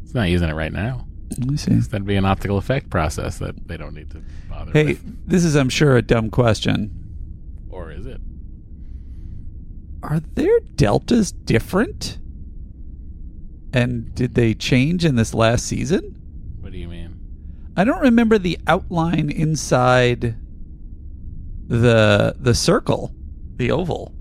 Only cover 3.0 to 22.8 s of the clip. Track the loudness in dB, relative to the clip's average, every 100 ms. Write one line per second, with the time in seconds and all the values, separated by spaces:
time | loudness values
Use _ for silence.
3 | 0 -2 -6 -6 -8 -8 -10 -10 -10 -12
4 | -14 -14 -12 -12 -10 -10 0 2 2 0
5 | -6 -12 0 4 4 4 2 4 6 6
6 | 6 2 2 2 2 4 2 0 -2 -6
7 | -12 -12 -12 -12 -14 -14 -14 -12 -12 -10
8 | -10 -10 -10 -12 -14 -16 -16 -16 -14 -14
9 | -14 -14 -12 -12 -12 -12 -14 -14 -14 -12
10 | -4 -4 -2 -2 2 2 2 2 4 4
11 | 4 2 2 -4 0 0 2 0 0 -4
12 | -8 -10 -12 -14 -14 -14 -14 -14 -14 -14
13 | -14 -14 -14 -14 -14 -14 -2 0 0 -2
14 | -6 -2 0 2 2 2 2 4 4 2
15 | 2 4 2 4 4 4 0 -4 0 0
16 | -2 -14 -14 -14 -12 -12 -12 -10 -10 -10
17 | -12 -12 -14 -14 -14 -14 -8 2 2 4
18 | 6 6 6 6 4 -2 2 2 2 0
19 | 2 2 0 0 0 0 2 4 6 6
20 | 6 2 -2 -4 -10 -14 -14 -14 -14 -14
21 | -14 -12 -12 -10 -10 -10 -2 4 6 8
22 | 8 6 4 2 2 4 4 2